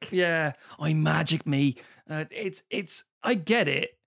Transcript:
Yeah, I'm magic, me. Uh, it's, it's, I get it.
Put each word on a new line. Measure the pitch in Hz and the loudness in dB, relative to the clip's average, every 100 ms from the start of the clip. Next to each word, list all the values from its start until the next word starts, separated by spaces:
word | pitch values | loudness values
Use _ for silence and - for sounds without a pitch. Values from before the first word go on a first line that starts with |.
| - | -2
Yeah, | 185 175 165 156 135 - - | 0 2 2 0 -4 -16 -6
I'm | 156 156 | 0 2
magic, | 156 156 151 160 - | 2 2 0 -2 0
me. | 139 143 127 - - - | 2 2 0 -12 -20 -10
Uh, | 151 156 | -8 -8
it's, | - 202 190 _ | -6 -8 -8 _
it's, | - 180 - - _ | -8 -6 -10 -12 _
I | - | -2
get | 233 156 233 156 | -2 2 2 2
it. | 139 - _ | 0 -2 _